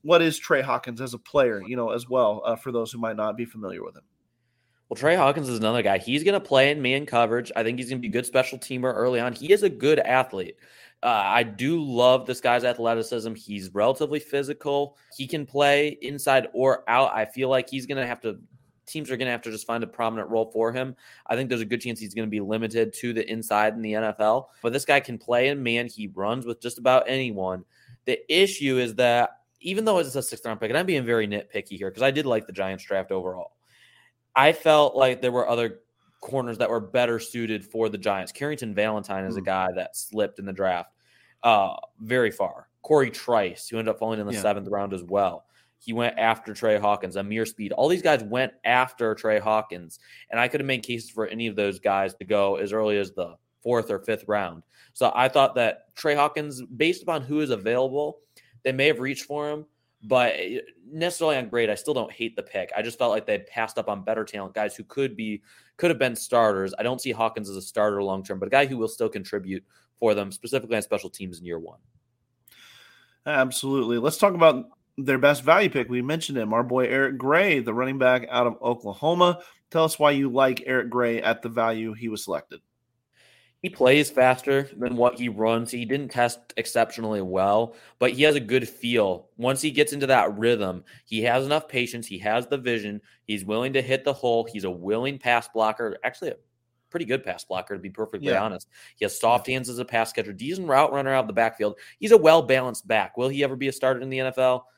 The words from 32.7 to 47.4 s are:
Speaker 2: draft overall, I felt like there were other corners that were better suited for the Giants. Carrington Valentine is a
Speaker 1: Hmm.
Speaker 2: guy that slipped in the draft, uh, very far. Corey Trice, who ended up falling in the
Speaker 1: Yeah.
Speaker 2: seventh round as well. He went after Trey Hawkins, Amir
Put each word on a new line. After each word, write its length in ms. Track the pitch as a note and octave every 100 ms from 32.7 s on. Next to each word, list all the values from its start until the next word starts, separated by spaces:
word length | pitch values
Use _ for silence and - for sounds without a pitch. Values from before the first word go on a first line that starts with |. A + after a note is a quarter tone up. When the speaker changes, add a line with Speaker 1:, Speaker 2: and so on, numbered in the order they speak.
| F#2+
Speaker 2:
draft 260 | - G2 F#2+
overall, 420 | F#2+ F2+ F#2 - _ _ _ _ _ _ _ _ C3
I 160 | D3
felt 440 | D#3+ D#3+ D3+ D3 C3
like 240 | C3 B2
there 120 | B2
were 160 | B2 A2+
other 320 | A#2 A#2 - _ _ _ _
corners 380 | - C3 A#2+ A2+
that 100 | A#2+
were 120 | A#2
better 400 | F#2+ B2 A#2+ A2+
suited 440 | - A#2+ A2 G#2+
for 240 | F#2+ A2+ A2
the 100 | G#2
Giants. 340 | G2+ G2 F2+
Carrington 420 | - C#3+ D3 A2+
Valentine 520 | G2+ G#2+ G#2+ G2+ F#2+ F#2+
is 100 | F#2+
a 40 |
Speaker 1:
Hmm. 40 |
Speaker 2:
guy 240 | F#2+ F#2+ F#2 F2+
that 200 | F2 -
slipped 440 | - G#2+ G2+ -
in 40 |
the 80 | G2
draft, 380 | F#2+ F#2+ F2 - _ _ _ _ _
uh, 320 | A#2+ G#2+ F#2 - - -
very 320 | A2 B2+ A2+
far. 360 | - F#2 - - _
Corey 280 | - D3+ B2
Trice, 580 | - - A2+ F#2+ - -
who 100 | A2+
ended 160 | A2+
up 60 | -
falling 180 | A2+ A2
in 80 | G#2
the 60 |
Speaker 1:
Yeah. 100 | A2
Speaker 2:
seventh 260 | G#2 G2+ F#2+
round 240 | G2+ G2+
as 120 | F#2+
well. 420 | F2 G2+ F#2+ E2+ _ _ _ _
He 140 | -
went 260 | A2+ A#2+ A2+
after 340 | A2+ A2+ -
Trey 260 | G2+ A2+ G#2
Hawkins, 360 | G#2 G2+ F#2
Amir 320 | F#2+ G2+ A2